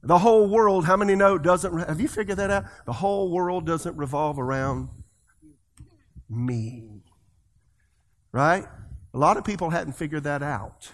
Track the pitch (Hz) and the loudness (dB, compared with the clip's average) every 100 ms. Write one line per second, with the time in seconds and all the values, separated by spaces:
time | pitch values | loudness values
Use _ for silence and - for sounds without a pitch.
0 | 123 175 214 220 208 214 214 190 165 190 | 4 4 6 6 6 6 4 4 2 2
1 | 202 196 196 190 160 180 180 165 175 156 | 4 4 4 4 2 2 0 -4 -4 -4
2 | 269 - 202 190 196 202 190 - - 117 | -4 -4 -6 -4 -2 -2 -4 -14 -10 -4
3 | 196 202 190 175 180 180 160 165 175 160 | -2 -2 -2 -2 -2 -2 -2 -4 -4 -8
4 | 143 143 151 139 127 135 135 131 131 - | -6 -2 -4 -2 -4 -2 -2 -4 -8 -14
5 | - _ _ _ 302 _ _ _ - _ | -20 _ _ _ -20 _ _ _ -20 _
6 | _ - - 113 123 120 113 123 110 104 | _ -20 -10 -6 -4 -4 -6 -12 -20 -20
7 | _ _ _ _ _ _ _ _ _ _ | _ _ _ _ _ _ _ _ _ _
8 | _ _ _ 120 147 180 - - - - | _ _ _ 0 2 0 -2 -18 -18 -18
9 | - 123 151 220 202 202 175 170 - 131 | -12 0 2 2 -2 -4 -2 -4 -6 -8
10 | 156 151 147 143 143 139 - _ - | -8 -6 -6 -6 -6 -8 -10 _ -20